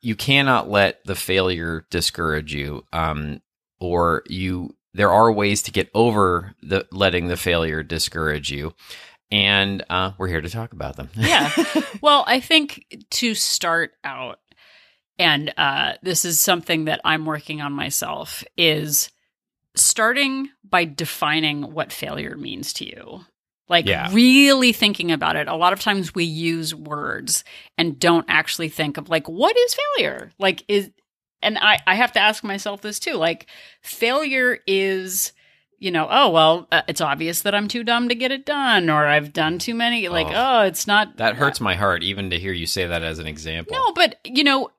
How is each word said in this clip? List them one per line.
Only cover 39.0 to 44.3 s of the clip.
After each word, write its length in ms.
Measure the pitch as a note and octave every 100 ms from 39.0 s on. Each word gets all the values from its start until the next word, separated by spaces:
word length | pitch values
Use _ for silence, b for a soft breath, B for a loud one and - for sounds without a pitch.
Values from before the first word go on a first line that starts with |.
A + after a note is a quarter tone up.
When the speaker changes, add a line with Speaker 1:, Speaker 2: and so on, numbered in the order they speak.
| D3+
Speaker 2:
"I've 260 | D3 D3
done 260 | D3 D#3 F3
too 160 | -
many," 340 | A#3 A#3 A#3+ F#3+
like, 200 | F3 D#3+
Speaker 1:
Oh, 40 |
Speaker 2:
"Oh, 260 | F3 B3+ B3
it's 240 | G3 - -
not" 300 | G#3 G#3 -
Speaker 1:
that 180 | A2+ A2+
hurts 240 | C#3 -
my 140 | G#2+
heart 280 | F2+ G2+ F2
even 280 | F2 G2 G2
to 80 | F2
hear 140 | F#2+
you 140 | F2+ E2
say 200 | - F2
that 160 | E2+
as 160 | E2 D#2+
an 80 | D#2
example. 480 | D2+ D#2 D#2+ E2+ B4
Speaker 2:
No, 160 | B4
but, 240 | E4+ E4+ -
you 200 | -